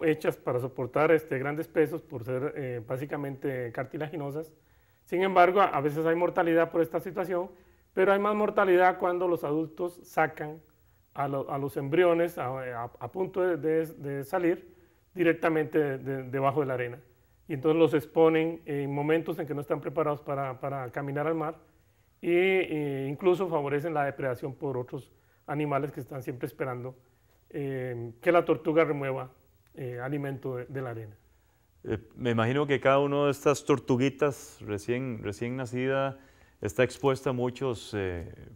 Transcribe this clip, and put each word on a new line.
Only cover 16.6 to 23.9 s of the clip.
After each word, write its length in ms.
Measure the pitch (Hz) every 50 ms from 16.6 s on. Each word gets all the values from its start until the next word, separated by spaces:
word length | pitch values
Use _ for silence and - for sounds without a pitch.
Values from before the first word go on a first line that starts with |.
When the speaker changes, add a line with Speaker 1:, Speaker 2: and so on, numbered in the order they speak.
Speaker 1:
de 60 | 143
la 80 | 131 131
arena. 240 | 123 123 120 123 - - _ _ _ _ _ _ _ _
Y 60 | -
entonces 260 | 156 131 123 156 156 165
los 140 | 165 143
exponen 720 | 165 147 143 - - 165 160 160 160 160 160 165 165 165 -
en 260 | - 143 143 139 139
momentos 480 | 139 143 143 151 160 165 156 - 160 175
en 80 | 160
que 60 | 143
no 80 | 143 143
están 180 | 143 - 160 147
preparados 440 | 135 165 135 160 151 151 147 143
para, 360 | - - 143 139 139 131 127 123
para 300 | - 139 139 139 127 117
caminar 360 | - 151 143 139 139 143 147
al 80 | 160 165
mar, 240 | 160 151 156 165 - - _ _ _ _ _ _ _ _ _ _ _
y, 80 | - 170
e 760 | 170 175 185 190 190 190 175 - 156 151 147 143 139 135 135
incluso 420 | 139 147 - 196 180 180 165 196 170
favorecen 440 | 165 151 143 139 143 143 143 170